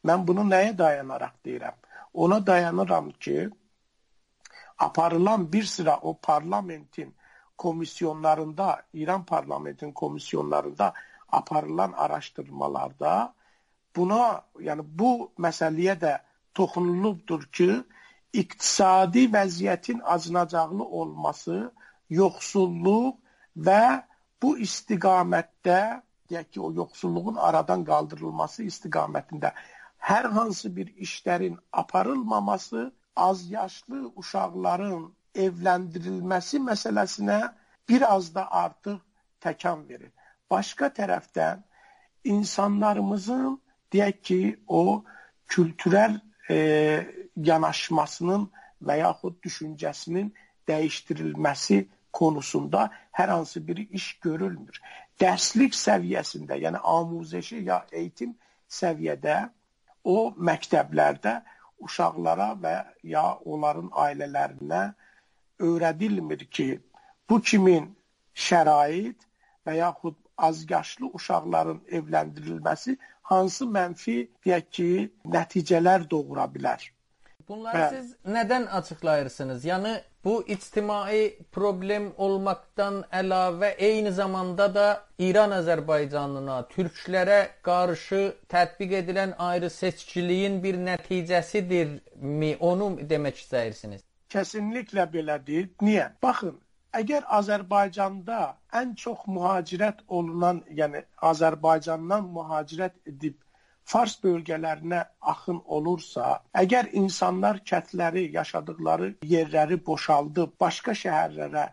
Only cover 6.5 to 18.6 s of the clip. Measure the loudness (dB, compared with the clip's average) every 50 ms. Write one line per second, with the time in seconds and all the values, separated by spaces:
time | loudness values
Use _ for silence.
6.5 | -4 -4 -4 -6 -12 -14 -16 _ _ -14 -14 -14 _ _ _ _ _ -20 _ _
7.5 | _ -6 -4 -4 -2 -2 -6 -8 -6 -4 -4 -4 -4 0 2 2 2 2 0 -8
8.5 | -4 -2 0 0 0 -2 -6 _ -10 -6 -2 -2 -2 -2 -2 -2 -2 -2 -2 -4
9.5 | -8 -8 -8 -10 -12 _ -12 -12 -8 -6 -6 -6 -6 -8 -8 -6 -4 -4 -2 0
10.5 | 0 0 0 -2 -2 0 0 0 0 -4 -20 _ -20 _ -8 _ -2 -2 0 0
11.5 | -4 -2 -2 -2 -2 0 -2 -2 0 -2 -2 -2 -2 -4 -8 -12 _ -14 -14 -12
12.5 | -8 -4 -4 -4 -2 -4 -6 -6 -8 _ 0 2 2 2 0 -2 _ _ _ _
13.5 | _ _ _ _ _ _ _ _ _ -2 0 2 2 2 2 2 0 -4 _ _
14.5 | _ -10 -6 -6 -6 -6 -8 -10 -2 2 2 2 2 2 -2 -12 _ -2 -2 -2
15.5 | 0 0 -2 0 0 2 2 0 0 2 0 0 0 -2 _ _ _ _ _ _
16.5 | _ 0 0 0 2 0 0 0 0 2 0 -2 -2 -4 _ -6 -6 -6 -6 _
17.5 | 0 2 4 4 4 0 -4 _ _ -20 -20 -20 _ _ _ _ -2 -2 -2 -2
18.5 | -4 _